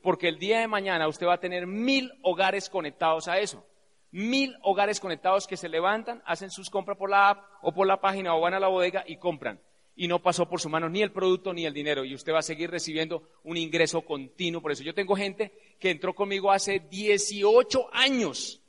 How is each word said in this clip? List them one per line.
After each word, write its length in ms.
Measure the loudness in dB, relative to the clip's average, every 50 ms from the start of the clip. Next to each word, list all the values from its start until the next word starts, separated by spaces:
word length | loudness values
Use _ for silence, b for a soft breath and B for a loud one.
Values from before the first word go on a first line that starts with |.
porque 260 | 0 0 0 2 0 -2
el 100 | -2 -2
día 220 | 0 0 2 2
de 80 | 2 0
mañana 400 | -2 -2 -2 0 0 0 0 0
usted 180 | 0 0 2
va 80 | 2 2
a 60 | 2
tener 260 | 0 -4 -4 -6 -6
mil 460 | -6 -4 -2 0 2 2 2 0 -4 -10 0
hogares 460 | 0 0 2 4 2 2 2 0 -4 -4
conectados 600 | -6 -6 -6 -6 -4 0 2 2 2 2 0 -2
a 100 | 0 0
eso, 260 | 0 -2 -6 -12 -18 _ _ _ _ _ _ _ _ _
mil 460 | -8 -6 -2 0 0 0 0 -2 -4 -2
hogares 380 | 0 0 2 2 2 2 0 -2
conectados 460 | -4 -6 -6 -2 2 2 2 2 0
que 100 | -2 -8
se 120 | -8 -6 -4
levantan, 540 | -2 0 2 2 0 0 -4 -8 -12 -10 -6
hacen 240 | -6 -6 -6 -6 -10
sus 180 | -14 -14 -12 -6
compras 300 | -6 -6 -4 -4 -6 -6
por 120 | -2 2
la 200 | 4 6 6 6
app 140 | 4 2 -4 _ -20 -4
o 100 | -4 -2
por 140 | 2 2 4
la 140 | 4 4 4
página 340 | 2 0 0 0 0 0 2
o 60 | 2
van 140 | 2 2 2
a 60 | 2
la 80 | 2 2
bodega 360 | 4 4 2 2 0 -2 -6
y 100 | -6 -12
compran, 440 | -4 -4 -4 -4 -2 -6 -8 -8 -8 _ _ _ _ _ _ _
y 100 | -6 -2
no 160 | 0 0 2
pasó 260 | 2 2 2 2 0 0
por 120 | -2 -4
su 80 | -2 -2
mano 200 | -2 -2 -2 0
ni 140 | 0 0
el 100 | 0 0
producto 420 | 0 0 2 2 2 2 -2 -6 -6
ni 100 | -4 -4
el 80 | -4
dinero, 320 | -4 -4 -2 -2 -2 -2 -4
y 100 | -6 -8
usted 180 | -8 -4 0
va 80 | 0 0
a 20 |
seguir 280 | 0 -2 -4 -6 -6 -6
recibiendo 600 | -6 -6 -6 -4 -4 -4 -2 -2 -4 -8 b b b b
un 140 | _ -8 -6
ingreso 460 | -6 -4 -2 2 2 2 2 0 -4
continuo 580 | -4 -4 -6 -8 -8 -12 -8 -6 -4 -4 -4 -4
por 100 | -4 -4
eso. 120 | -6 -4
Yo 120 | -6 -6 -4
tengo 220 | -4 0 0 0
gente 600 | 0 0 -4 -4 -6 -8 -8 -8 -16 _ _ _ _
que 100 | -2 -2
entró 240 | -2 0 -4 -6 -2
conmigo 380 | -2 -2 -2 -2 0 2 2
hace 260 | 2 2 2 -2 -2 -4
dieciocho 1120 | -4 -6 -8 -2 2 2 2 2 0 -4 -2 2 4 6 8 6 6 6 0 -2 -2 -2
años, 680 | 0 2 2 2 2 2 0 -2 -2 -6 -8 -10 -12 -16 _